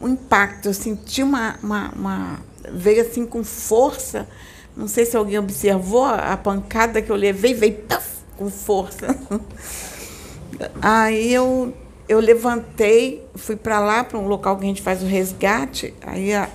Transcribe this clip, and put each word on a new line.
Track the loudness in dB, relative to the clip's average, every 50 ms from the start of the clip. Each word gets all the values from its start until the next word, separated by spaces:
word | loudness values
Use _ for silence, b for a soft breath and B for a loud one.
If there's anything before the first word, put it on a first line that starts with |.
um | -2 -2
impacto, | -2 -2 2 4 4 4 4 2 -2 -4 -4
eu | -2 -2
senti | -2 -4 -6 -6 -6 -8 -6 -2 0 2
uma, | 2 2 0 0 -2 -4 -6 -4
uma, | -2 -2 -2 -2 -4 -6
uma, | -6 -4 -4 -2 -4 -4 -6 -8 -10 -12 -16 -18 -16 -12 -10
veio | -8 0 4 4 6 6
assim | 4 2 0 -4 -4
com | -4 -4 -6 -6
força, | -6 -8 -10 -2 2 4 4 4 4 2 -2 -8 -8 -6 -8 -8 B B B B B B B B B -12
não | -10 -8
sei | -2 2 2 2
se | 4 2
alguém | 0 0 0 0
observou | -2 -2 -2 -2 0 2 2 2 2 2 2 2 4 4
a, | 4 2 0 0 -2 -2
a |
pancada | -2 -2 -2 -2 -2 -4 -2 0 2 2 2 2 0
que | 0 0
eu | 0
levei, | 2 2 2 2 2 2 2 4
veio, | 4 4 2 2 -2 -4
paf, | -4 -4 -4 -4 -8 -12 -14 -16 -16 -10
com | -8 -8 -8
força. | -6 -4 -2 0 0 0 0 -4 -8 -6 -4 -4 -4 -4 -4 -6 -6 -6 -6 -10 B B B B B B B B B B
<laughs> | B B B B B B B B -14 -14 -10 -10 -10 -10 -6 -2
Aí | 2 4 4 4 4 2 2 0 2 2 4
eu, | 4 4 2 2 0 -2 -4 -6 -10 -16 -20 -20 -10 -2
eu | 2 4 6
levantei, | 8 8 6 6 4 0 0 -2 -4 -4 0 2 4 6 6 6 6 4 -2 -8 -12 -16 -16
fui | -12 -10 -8 -8
pra | -6 -4 -2 0 2
lá, | 2 2 2 0 0
pra | -2 -4
um | -4 -2
local | -2 -2 0 0 -2 -2
que | 0 -2
a |
gente | -2 -4 -2
faz | -2 -2 -2 0
o | 0
resgate, | 0 0 0 0 -2 -2 0 0 2 2 0 -2 -4 -6 -8 -8 -8 -10 -12
aí | -12 -8 -6 -4 -2 0 0
a, | 0 -2 -4